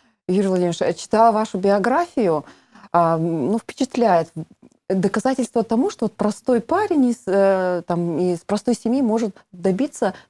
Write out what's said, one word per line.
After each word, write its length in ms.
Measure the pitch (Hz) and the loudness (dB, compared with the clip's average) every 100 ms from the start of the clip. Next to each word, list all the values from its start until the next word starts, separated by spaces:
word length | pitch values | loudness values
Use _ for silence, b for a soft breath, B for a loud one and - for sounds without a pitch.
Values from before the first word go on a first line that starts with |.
| b b - | b b -4
Юрий 200 | 185 196 | 0 0
Владимирович, 320 | 185 180 170 | 0 0 -2
я 120 | - | -4
читала 380 | 170 - 214 233 | -4 -2 4 4
вашу 260 | 214 220 190 | 4 -2 -2
биографию, 840 | 196 202 202 277 349 - 202 156 - B B B B | 0 2 2 0 -2 -2 0 0 -4 B B B B
а, 240 | 170 165 165 | 0 2 2
м, 340 | 165 165 127 | -2 -2 -2
ну, 60 | 220 | -2
впечатляет. 760 | - - 262 - 226 175 160 - 160 - _ _ - | -4 -6 -4 0 2 2 0 -8 -14 -16 _ _ -4
Доказательство 760 | 190 185 220 262 262 240 240 | 0 0 0 -2 -2 -2 -2
тому, 280 | 220 226 359 | -2 0 -2
что 160 | - 226 | -2 -6
вот 80 | - | -2
простой 440 | 208 208 - 240 | -4 -4 -2 -2
парень 420 | 233 349 415 311 254 | 0 -2 0 2 0
из, 80 | 233 - | 0 -2
э, 560 | 196 196 190 185 180 170 | 2 4 2 0 -4 -4
там, 320 | 175 170 156 | -4 -2 -2
из 200 | 180 175 | -2 -2
простой 340 | - 208 - | -4 -4 -2
семьи 280 | 233 226 254 | -4 -2 0
может 340 | 247 220 220 - B | 0 0 -2 -8 B
добиться 600 | 185 185 185 285 - 208 - B | -6 -2 -2 -2 -2 -4 -4 B